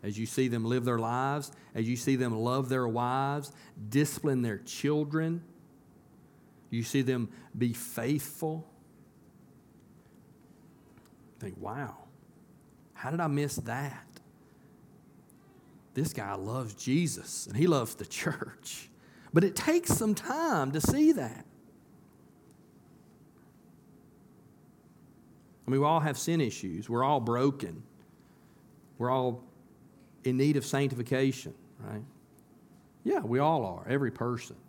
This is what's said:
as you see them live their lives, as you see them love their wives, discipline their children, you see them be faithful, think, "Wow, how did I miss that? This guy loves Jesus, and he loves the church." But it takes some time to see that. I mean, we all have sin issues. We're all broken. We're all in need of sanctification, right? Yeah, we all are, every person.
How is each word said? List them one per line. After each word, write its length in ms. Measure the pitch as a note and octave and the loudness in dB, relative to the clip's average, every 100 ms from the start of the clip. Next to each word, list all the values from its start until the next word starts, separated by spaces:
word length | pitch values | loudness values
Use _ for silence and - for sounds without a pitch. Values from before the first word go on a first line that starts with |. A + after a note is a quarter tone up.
as 180 | G#2 G#2 | -6 -6
you 60 | A2+ | -4
see 240 | - C3 | 0 0
them 160 | A#2 A2+ | 0 0
live 180 | B2 | 0
their 160 | A#2+ A#2 | 0 0
lives, 540 | A2+ B2 C3+ D3 C#3 - - | 0 -2 -2 -4 -6 -16 -10
as 140 | A2+ A2+ | -4 -2
you 80 | B2 | -2
see 220 | C#3+ C3 | 0 0
them 200 | B2+ A2 | 0 0
love 300 | A#2 C3 B2+ | 0 0 0
their 180 | C3 B2 | 0 0
wives, 680 | A2+ A#2+ C3 C#3 C#3+ C#3 - - - G#2+ | -2 0 0 0 -4 -6 -16 -20 -14 -2
discipline 520 | C3+ D3 - D3+ C3 | 0 0 0 0 0
their 160 | A#2+ G2+ | 0 -4
children, 840 | - - C#3+ D3+ D3 D#3 D#3+ E3+ - - - - - - - - - - - - - | -8 -4 0 0 0 -2 -2 -4 -8 -20 -20 -20 -20 -20 -20 -20 -20 -20 -20 -20 -6
you 140 | A#2 | -4
see 180 | A2+ C#3 | 0 2
them 280 | B2+ B2+ A2 - - A2 | 2 0 -2 -8 -14 -2
be 140 | A#2+ | 0
faithful, 1000 | A#2 - - A#2 D3 - - D#3+ D#3+ - - - - - - - - - - - - - - - - - - - - - - - - - - - - | 0 -8 -4 -2 -2 -2 -6 -6 -6 -12 -20 -20 -20 -20 -20 -20 -20 -20 -20 -20 -20 -20 -20 -20 -20 -20 -20 -20 -20 -20 -20 -20 -20 -20 -20 -20 -14
think, 180 | G#2 - | -12 -10
"Wow, 420 | G2 B2+ B2+ - - - - - - - - - - - | -8 -8 -8 -12 -20 -20 -20 -20 -20 -20 -20 -20 -20 -10
how 160 | B2+ | -6
did 100 | E3+ | 0
I 60 | D#3+ | 0
miss 280 | C#3+ C#3+ - | 2 0 -4
that? 640 | A#2 B2 C#3+ C3+ - - - - - - - - - - - - - - - - - - - | -6 -6 -6 -10 -18 -20 -20 -20 -20 -20 -20 -20 -20 -20 -20 -20 -20 -20 -20 -20 -20 -20 -8
This 180 | - D#3 | -4 -2
guy 220 | - G2+ | -2 -6
loves 400 | G2 G2 B2+ A#2 | -6 -4 -4 -4
Jesus, 760 | G2+ B2 C#3+ E3 - - - - | -6 2 4 2 -2 -8 -10 -4
and 80 | G#2 | 4
he 100 | F3 | 6
loves 300 | D3 A2 - | 6 2 -6
the 100 | G2+ | -8
church." 840 | - E3+ - - - - - - - - - - | -4 -4 -4 -8 -12 -14 -14 -16 -20 -20 -20 2
But 140 | E3+ G3 | 4 4
it 100 | - | 2
takes 380 | - E4+ E4+ | 2 2 4
some 220 | - A3 G#3 | 2 2 0
time 580 | - C#4+ E4 F#3 C3+ | -2 0 2 2 2
to 80 | D3+ | 2
see 320 | - C#4 D#4 | 2 6 6
that. 320 | C4+ B2 - - - - - - - - - - - - - - - - - - - - - - - - - - - - - - - - - - - - - - - - - - - - | 6 0 -8 -16 -20 -20 -20 -20 -20 -20 -20 -20 -20 -20 -20 -20 -20 -20 -20 -20 -20 -20 -20 -20 -20 -20 -20 -20 -20 -20 -20 -20 -20 -20 -20 -20 -20 -20 -20 -20 -20 -20 -20 -20 -10 0
I 60 | |
mean, 80 | C3+ | 4
we 80 | D3 | 6
all 140 | E3 | 4
have 160 | D3+ C3 | 2 0
sin 240 | - E3 | 0 2
issues. 480 | B2 - F#2+ E2+ G#2 | 2 -2 -6 -6 -2
We're 160 | A#2 C3+ | 0 2
all 160 | D3 | 2
broken. 640 | A2+ A#2+ C3+ C#3 F#2+ E2 - - - - - - - - - - - - | 2 4 2 2 -8 -10 -16 -20 -20 -20 -20 -20 -20 -20 -20 -20 -20 -4
We're 120 | B2 | 0
all 360 | C3 B2+ A#2 - - - - - - - - C3 | 2 2 -2 -10 -20 -20 -20 -20 -20 -20 -6 0
in 120 | B2+ | 4
need 180 | C#3 D3 | 4 4
of 100 | B2+ | 0
sanctification, 880 | C#3 C#3 B2 A#2 C3 C3+ B2 - - - - | 0 0 -2 0 2 2 0 -10 -16 -20 -16
right? 200 | G#2+ G#2+ C#3 - - - - - - - - - | -10 -10 -12 -20 -20 -20 -20 -20 -20 -20 -20 -6
Yeah, 160 | - F#4+ | 0 0
we 200 | C#3 B2 | 2 2
all 260 | D3+ D#3+ G2+ | 4 2 0
are, 200 | F2 - | -6 -2
every 200 | C#3 B2+ | 0 0
person. 460 | - A#2 A#2 - - | -2 -4 -4 -8 -18